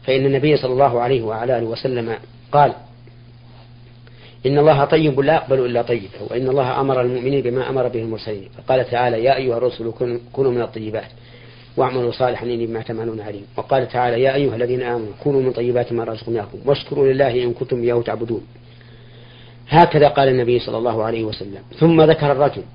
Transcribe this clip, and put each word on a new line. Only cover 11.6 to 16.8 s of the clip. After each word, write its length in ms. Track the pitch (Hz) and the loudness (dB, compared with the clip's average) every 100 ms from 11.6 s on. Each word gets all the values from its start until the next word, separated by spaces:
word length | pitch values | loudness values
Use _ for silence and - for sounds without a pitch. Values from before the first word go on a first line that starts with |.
| - - | -12 -2
واعملوا 360 | 131 127 120 | -2 0 -4
صالحا 340 | 113 127 113 117 | 0 -2 -2 -6
إني 200 | 117 113 | -4 -4
بما 160 | 113 | -6
تعملون 380 | 113 113 113 110 | -8 -8 -6 -8
عليم'، 260 | 104 101 101 - | -10 -14 -12 -10
وقال 320 | - 135 120 | -2 0 0
تعالى: 340 | 123 123 117 | -2 0 2
'يا 120 | 135 | 2
أيها 220 | 139 139 110 | 2 0 0
الذين 260 | 120 127 | -2 -2
آمنوا 300 | 123 120 107 101 | -2 -4 -6 -6
كلوا 180 | 147 139 | 0 0
من 100 | 127 | 0
طيبات 400 | 123 120 123 120 | 0 0 0 0
ما 120 | 117 | -4
رزقناكم 540 | 113 110 - 117 101 101 | -6 -8 -6 -6 -6 -6
واشكروا 480 | 127 143 | -2 -2